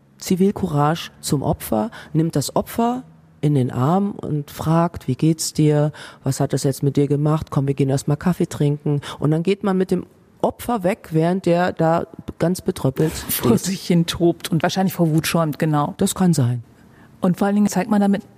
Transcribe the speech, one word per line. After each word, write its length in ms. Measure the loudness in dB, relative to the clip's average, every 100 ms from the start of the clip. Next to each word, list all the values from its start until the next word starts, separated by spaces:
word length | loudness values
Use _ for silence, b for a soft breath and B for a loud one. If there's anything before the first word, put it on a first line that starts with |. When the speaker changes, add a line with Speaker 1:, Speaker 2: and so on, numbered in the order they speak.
| _ _ -2
Speaker 1:
Zivilcourage 800 | 2 2 0 -2 0 0 0 -6 -14
zum 220 | -4 -2
Opfer, 480 | -2 -4 -4 -4 -4 -6 B
nimmt 240 | 0 0 0
das 180 | -2
Opfer 480 | -4 -4 -2 -2 -2 -8 -20 _ _
in 140 | 0
den 160 | 2 0
Arm 420 | 0 0 2 0
und 380 | -4 -6 -6 -6
fragt, 580 | -6 0 2 0 -2 -6
„Wie 80 | 0
geht's 360 | 0 0 -2
dir? 400 | 0 2 4 0 -2 B B
Was 180 | -4 -2
hat 120 | -2
das 100 | 0
jetzt 200 | -2 0
mit 140 | 0 2
dir 120 | 2
gemacht? 400 | 2 2 0 -2
Komm, 160 | -2 0
wir 80 |
gehen 140 | 0 0
erst 180 | 0 0
mal 100 | -2
Kaffee 300 | 0 0 -2
trinken.“ 540 | 0 0 0 0 -2 -4 B
Und 120 | 0
dann 100 | 0
geht 220 | 0 0
man 120 | 0 0
mit 140 | 0
dem 160 | -2 -4 _ _ _
Opfer 420 | -2 -2 -4 -2
weg, 240 | -2 -2 -2
während 360 | 0 2 0 2
der 260 | 2 0
da 340 | 0 0 0 -2 -10 -12 -2
ganz 220 | -2 -2
betröppelt 520 | -4 -2 -2 0 -2
Speaker 2:
Vor 440 | -2 -6 -2 2 2
Speaker 1:
steht. 40 |
Speaker 2:
sich 260 | 0 -6 0
hin 200 | 2 2
tobt 440 | 0 0 0 -2
und 100 | -2
wahrscheinlich 320 | 0 0 0
vor 160 | 0 2
Wut 160 | 2 2
schäumt, 320 | 0 0 -2
genau. 360 | 0 0 0 -2
Speaker 1:
Das 180 | -2
kann 180 | 2 2
sein. 300 | 4 2 0 -6 -20 B B B B
Speaker 2:
Und 160 | 0 2
vor 80 | 2
allen 100 | 2
Dingen 120 | 2
zeigt 220 | 0 0
man 100 | 2
damit, 220 | 2 0 -4